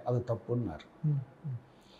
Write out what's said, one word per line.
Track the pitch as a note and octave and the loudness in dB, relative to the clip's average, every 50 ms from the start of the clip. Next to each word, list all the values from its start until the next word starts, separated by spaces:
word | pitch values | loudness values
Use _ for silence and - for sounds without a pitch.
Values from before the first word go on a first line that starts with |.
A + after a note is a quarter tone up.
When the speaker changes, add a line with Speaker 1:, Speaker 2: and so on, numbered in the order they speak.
| - | 2
Speaker 1:
அது | - B2 B2 - | 2 2 2 2
தப்புன்னாரு. | - A#2 G2+ - - A#2+ A#2+ A#2 F#2+ E2 - - - - - - | 0 -2 -2 0 0 0 2 2 0 -4 -6 -10 -16 -6 0 2
Speaker 2:
ம், | D3+ | 2
ம். | D3 C#3 B2 - - - - D#3 B2+ A#2 - - - - - - - - | 2 2 0 -4 -8 -10 -8 -6 -6 -6 -8 -12 -20 -20 -20 -20 -20 -20